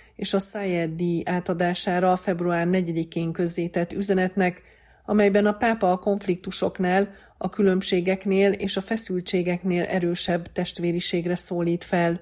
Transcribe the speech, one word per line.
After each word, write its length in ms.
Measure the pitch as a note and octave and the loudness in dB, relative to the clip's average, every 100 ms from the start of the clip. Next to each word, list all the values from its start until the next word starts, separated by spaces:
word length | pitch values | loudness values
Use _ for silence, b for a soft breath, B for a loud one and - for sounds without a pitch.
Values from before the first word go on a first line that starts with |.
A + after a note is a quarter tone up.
| B | B
és 200 | - G3+ | -8 -2
a 40 | G3 | 0
Sayed 520 | - G#3+ G3 F3 E3 | 0 -2 -2 0 -2
díj 320 | E3 F3 E3+ | -2 -2 -2
átadására 880 | - F3+ F3 F3 F3 F3+ - F3+ F#3 | -2 -2 -2 0 0 0 0 2 4
a 40 | F#3 | 2
február 500 | - F3 F3 E3+ E3+ | 0 -2 0 0 2
negyedikén 680 | F#3 E3+ E3 E3 E3+ E3 | 0 0 -2 -4 -4 -4
közzétett 600 | E3+ F3 F3 E3+ F3 F3 | -2 -2 -2 -2 -2 -2
üzenetnek, 680 | - G3+ F#3+ F#3 G3 F3+ F3+ b b b b | -2 0 2 2 2 0 -2 b b b b
amelyben 420 | - G#3 G3+ G3+ G#3 | 0 4 4 4 2
a 60 | |
pápa 400 | G#3 A#3 A3 F#3 | 2 0 2 2
a 60 | F#3 | 2
konfliktusoknál, 1160 | G#3+ G3 F#3+ F3 - - F#3 - F3+ F#3 G3 B B _ | 0 -2 -2 -4 -4 -4 -4 -2 2 2 0 B B _
a 80 | F#3+ | -6
különbségeknél 1040 | - G3 F#3 - F#3 F3 F#3+ G3+ F#3+ G3 | 2 2 2 2 0 0 -2 0 4 4
és 240 | G3 G3 - | 2 -2 -4
a 40 | |
feszültségeknél 1040 | F#3+ A3+ - F3+ F3 F#3 F3+ F3 F#3 F3 | -4 -2 -2 -2 -2 0 0 -2 0 0
erősebb 680 | - F#3 F3 F3 - F3 E3+ | 0 0 0 -2 0 -2 -2
testvériségre 840 | - F3+ - F3 E3+ - F3+ F3 | -6 -6 -2 -2 -2 -2 -2 -2
szólít 500 | F3 - F3 E3+ E3+ | -2 -2 0 0 -2
fel. 360 | - F3+ E3+ F3 | 0 0 2 0